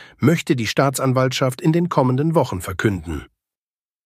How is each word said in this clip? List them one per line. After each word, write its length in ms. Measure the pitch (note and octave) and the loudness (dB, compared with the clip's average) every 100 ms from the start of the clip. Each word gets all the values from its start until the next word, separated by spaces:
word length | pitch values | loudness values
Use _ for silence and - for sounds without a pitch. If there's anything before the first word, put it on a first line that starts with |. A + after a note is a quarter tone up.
| - - | -20 0
möchte 360 | A#2 E3 - D3 | 2 2 2 -2
die 120 | A2 | 0
Staatsanwaltschaft 920 | - C#3 C3+ C3+ B2+ C3 C3 C3 B2+ | 0 0 0 0 2 0 0 -2 0
in 120 | D#3 | 0
den 180 | E3 F3 | 2 0
kommenden 460 | - B2+ B2+ D#3 E3 | 2 2 0 0 0
Wochen 260 | B2+ F#2 | 0 -4
verkünden. 640 | - F#2 A2+ G2 D#2+ D#2+ - _ _ _ _ _ _ _ | -8 -2 -2 -2 -6 -10 -12 _ _ _ _ _ _ _